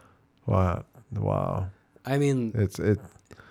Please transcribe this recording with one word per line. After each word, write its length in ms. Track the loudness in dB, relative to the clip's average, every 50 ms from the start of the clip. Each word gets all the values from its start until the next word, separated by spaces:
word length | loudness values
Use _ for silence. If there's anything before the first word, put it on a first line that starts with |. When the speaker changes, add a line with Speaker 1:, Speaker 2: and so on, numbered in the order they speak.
| -20 -20 _ _ _ _ _ _ -4
Speaker 1:
What? 400 | 0 2 4 4 4 2 -2 -4 -10 _ -20 -18 -10 -6
Wow. 540 | -4 -2 0 0 0 0 -2 -2 -4 -4 -6 -8 _ _ _ _ -14 -6
Speaker 2:
I 140 | -2 0 0
mean, 340 | 2 2 2 0 0 -2 0
Speaker 1:
It's, 240 | 0 0 0 0 0
it, 220 | 2 2 2 2 0 -8 -20 -20 _ -20 -20 -20 -20 -20